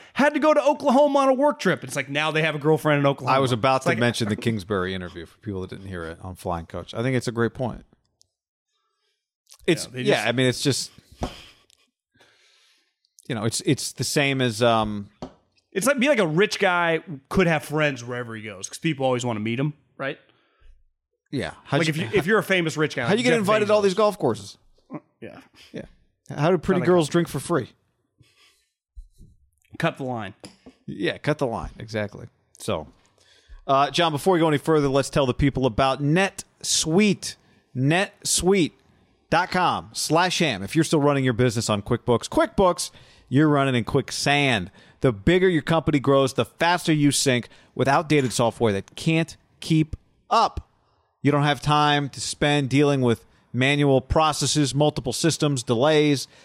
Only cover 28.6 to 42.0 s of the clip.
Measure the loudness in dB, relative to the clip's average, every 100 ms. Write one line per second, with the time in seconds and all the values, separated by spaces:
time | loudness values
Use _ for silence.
28.6 | _ _ _ -20 -20 _ -20 _ _ _
29.6 | _ -6 -6 -4 -8 -8 -10 -14 -20 _
30.6 | -20 -20 -8 -2 -2 -2 -4 -2 -2 -4
31.6 | -8 -12 -8 -6 -6 -8 -18 _ _ -12
32.6 | -6 -6 -6 -18 _ _ _ _ _ -10
33.6 | 0 2 2 2 0 0 2 2 2 2
34.6 | 2 2 2 2 0 2 2 2 0 0
35.6 | 0 2 0 0 0 2 0 -4 -18 _
36.6 | -4 -2 0 2 4 2 -6 -16 _ _
37.6 | _ -2 0 0 -2 -6 -4 -2 2 2
38.6 | 0 -4 _ _ _ _ _ -2 0 0
39.6 | 0 -2 -6 -8 0 2 2 0 -2 -2
40.6 | -4 -2 2 2 2 2 0 2 0 0
41.6 | -2 -2 -2 -4